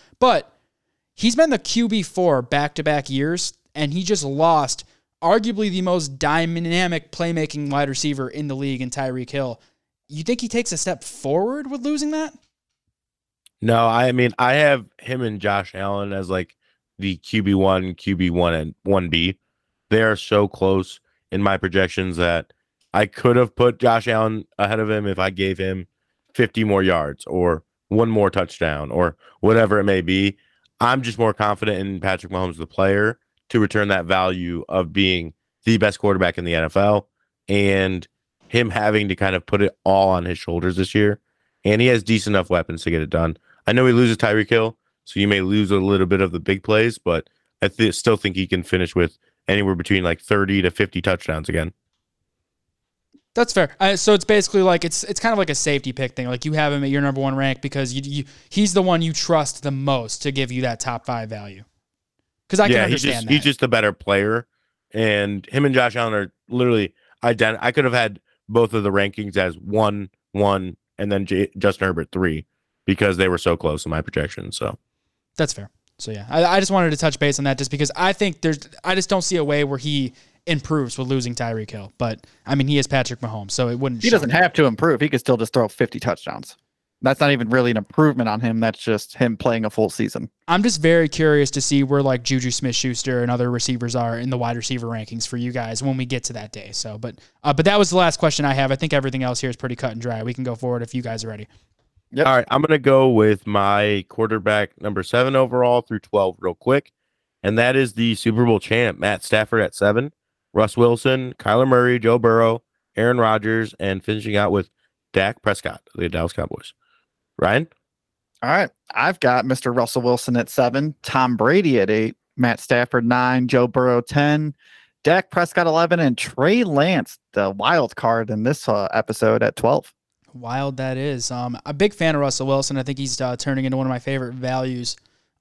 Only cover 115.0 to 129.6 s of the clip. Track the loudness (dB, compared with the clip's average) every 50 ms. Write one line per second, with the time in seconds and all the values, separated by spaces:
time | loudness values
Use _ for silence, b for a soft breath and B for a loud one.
115 | _ _ 0 0 0 0 -2 -2 -2 -2 -2 -2 -4 -8 -10 -10 _ _ -8 -6
116 | -4 -4 -2 -2 -4 -4 -4 -6 -6 -6 -8 -12 -14 -20 -20 _ _ _ _ _
117 | _ _ _ _ _ _ _ -2 0 2 2 0 -2 -4 _ _ _ _ _ _
118 | _ _ _ _ _ _ _ _ -4 0 0 0 0 -2 -6 _ _ -8 -4 -2
119 | 0 0 0 0 2 2 2 2 2 0 -2 -2 -2 -2 0 0 0 0 -2 0
120 | 2 2 0 0 0 0 0 0 -2 0 0 0 2 2 0 -2 -4 -4 -6 -10
121 | -10 -2 0 2 2 2 2 2 2 4 4 4 4 4 2 2 2 2 2 0
122 | 0 -2 -4 -10 _ _ _ -2 0 0 0 -2 0 0 2 2 2 2 0 0
123 | 2 2 2 2 2 2 2 2 2 2 4 2 2 2 2 2 2 2 2 2
124 | 0 0 0 2 2 2 2 0 -2 -4 -6 b b b b b b b b b
125 | 2 2 2 2 0 0 -2 -2 -2 0 0 0 2 2 4 2 2 2 2 2
126 | 2 0 0 -2 -6 -8 -2 0 2 2 4 2 2 2 2 2 2 2 2 0
127 | -2 -6 -12 -20 _ _ _ -2 -2 -2 -2 -2 0 2 2 2 0 -2 -4 -2
128 | 0 0 0 0 -2 -2 -4 -2 -2 -2 -2 -2 -2 -2 0 0 0 -2 -2 -4
129 | -4 -4 -4 0 2 2 2 2 0 -2 -2 0